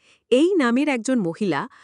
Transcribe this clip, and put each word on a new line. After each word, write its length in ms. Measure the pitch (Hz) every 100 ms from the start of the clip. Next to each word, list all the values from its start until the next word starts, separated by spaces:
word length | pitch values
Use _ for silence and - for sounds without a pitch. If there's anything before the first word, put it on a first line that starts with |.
| _ _ -
এই 180 | 247 339 392
নামের 320 | 247 240 294
একজন 280 | 254 214 254
মহিলা 420 | 170 170 202 143 208 -